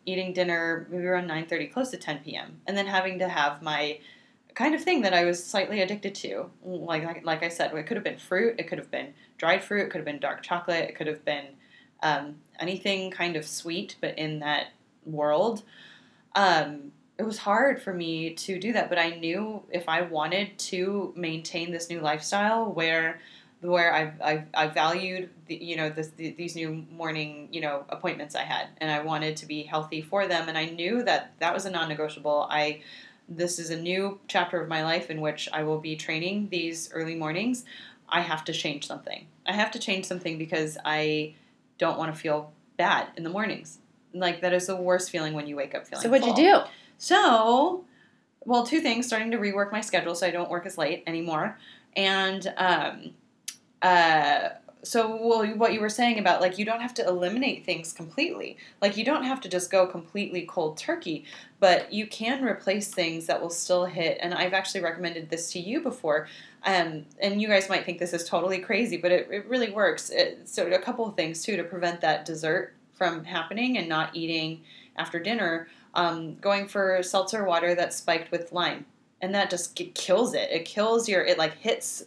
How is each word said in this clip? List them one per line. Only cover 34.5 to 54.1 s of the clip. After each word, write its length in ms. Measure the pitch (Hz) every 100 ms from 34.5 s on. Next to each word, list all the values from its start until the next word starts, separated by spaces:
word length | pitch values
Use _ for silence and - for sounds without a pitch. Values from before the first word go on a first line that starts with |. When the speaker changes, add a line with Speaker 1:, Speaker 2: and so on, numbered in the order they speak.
| 175
Speaker 1:
of 100 | 156
my 120 | 160
life 280 | 160 170 170
in 100 | 156
which 300 | 151 151 -
I 120 | 156
will 160 | 156 156
be 160 | 160 156
training 520 | - 160 180 202 202
these 420 | 180 165 165 -
early 220 | 165 160
mornings. 520 | 165 156 165 233 247 - - - - -
I 140 | 170
have 200 | 170 156 -
to 80 |
change 320 | 156 160 147 -
something. 400 | - - - - _ -
I 60 |
have 180 | 202 214
to 60 | 220
change 280 | - 190 190
something 320 | 180 170 160
because 400 | 160 160 156 156
I 520 | 151 156 151 151 156 - _ _ _ -
don't 220 | 165 151
wanna 160 | 160
feel 380 | 156 160 151 151 - _ -
bad 300 | 202 143 - -
in 40 |
the 80 | 165
mornings. 480 | 190 214 151 - - _ _ _
Like, 280 | 180 180 170
that 100 | 180
is 140 | 180 180
the 100 | 190
worst 320 | 180 180 185
feeling 240 | 165 156
when 140 | 156 147
you 100 | 143
wake 180 | 139
up 120 | - -
feeling 160 | -
Speaker 2:
So 80 | 233
what'd 160 | 269 240
you 80 |
Speaker 1:
full. 260 | 247 349 392
Speaker 2:
do? 100 | - - - -
Speaker 1:
So, 840 | - 381 370 226 220 247 320 370 - _ _ _ _ _
well, 220 | 220 247 240
two 140 | 320
things: 260 | 294 226 247
starting 240 | 220 226
to 80 | 226
rework 340 | 202 196 202
my 80 | 214
schedule 340 | 220 180 170
so 120 | 175 180
I 40 |
don't 200 | 175 175
work 160 | 175 190
as 100 | 170
late 260 | 147 165 -
anymore. 520 | 165 170 156 202 - - - _ -
And, 560 | 196 190 190 196 185 -
um, 560 | 185 165 143 - - - _ _ - - _ _
uh, 720 | 185 175 165